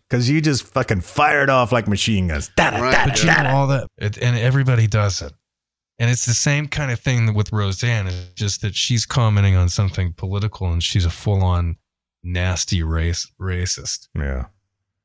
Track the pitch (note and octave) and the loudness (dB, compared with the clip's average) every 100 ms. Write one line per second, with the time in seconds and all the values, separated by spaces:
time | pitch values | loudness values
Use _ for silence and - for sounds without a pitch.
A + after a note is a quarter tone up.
0 | - B2 B2 D#3 D#3 B2+ - C3 B2 G2+ | -4 0 2 2 2 -2 -2 -4 -2 -2
1 | - - D3+ D3 C#3 C3 A#2 B2 G#2 G2+ | -2 0 2 4 2 2 2 0 0 -2
2 | - G2+ F2+ D2+ - - E3 - - - | 0 0 0 -2 -2 0 0 0 2 2
3 | - - E3+ D#3 C3+ C3+ C#3 C3+ - - | 2 2 4 4 4 2 2 0 -4 -6
4 | G#2 - A#2+ A#2+ B2 C3+ C3 A#2+ A2 G#2+ | -6 -2 -2 2 2 2 4 4 4 2
5 | G2+ - C#2+ - _ _ _ _ _ - | 0 -2 -8 -16 _ _ _ _ _ -2
6 | A#2 B2 B2 A#2 D3+ C#3+ D3 - C#3 A#2 | 0 0 0 0 0 0 -2 -4 -4 -4
7 | C#3 B2 A2+ G#2 G#2 G#2+ G2 F#2+ A#2+ A2+ | 0 0 2 0 -2 -2 -2 -2 -2 -2
8 | F#2 F2+ F2+ - G#2 - G#2 - - A#2 | -2 -6 -10 -6 -4 -4 -6 -4 -2 -2
9 | - C3+ A2+ G#2 G2 F#2 F2+ - G2 - | 0 0 2 4 4 4 2 0 -2 -2
10 | F2+ - F#2+ G2 G#2 - F#2 E2+ - G2+ | -4 -4 -6 -4 -4 -4 -4 -2 0 0
11 | F2 - G#2+ G2 F#2 F2+ E2+ E2 _ _ | 0 -2 -2 2 2 2 -2 -6 _ _
12 | _ _ F2 F2 F#2 F2 - F2+ D#2+ E2 | _ _ -6 -2 -2 -2 -2 -2 0 0
13 | E2+ F2 - - F#2 F2+ F2+ - - - | 0 -2 -8 -10 -6 -4 -4 -4 -6 -10
14 | - - C#2 B1+ B1+ _ _ _ _ _ | -8 -6 -4 -4 -8 _ _ _ _ _